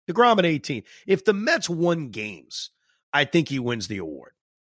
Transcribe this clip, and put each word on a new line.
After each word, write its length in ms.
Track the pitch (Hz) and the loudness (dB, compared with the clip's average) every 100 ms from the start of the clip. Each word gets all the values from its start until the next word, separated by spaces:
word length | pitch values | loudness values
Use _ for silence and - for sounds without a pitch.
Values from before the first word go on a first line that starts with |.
| - | -4
DeGrom 300 | 180 240 208 | 4 6 6
in 60 | 170 | 4
eighteen. 380 | 147 - 120 - - - | 0 -4 -8 -10 -14 -2
If 200 | 190 - | 2 2
the 80 | |
Mets 360 | 202 240 339 - | 0 0 -2 -2
won 400 | 165 175 165 135 | -2 0 0 -4
games, 600 | 104 107 85 62 - - _ _ _ _ | -10 -10 -12 _ -14 -14 _ _ _ _
I 140 | 143 139 | -2 2
think 240 | 170 147 | 2 0
he 100 | 135 | -4
wins 300 | 120 117 98 | -4 -4 -6
the 80 | 101 | -8
award. 340 | 80 69 - _ _ _ _ | -8 -12 -18 _ _ _ _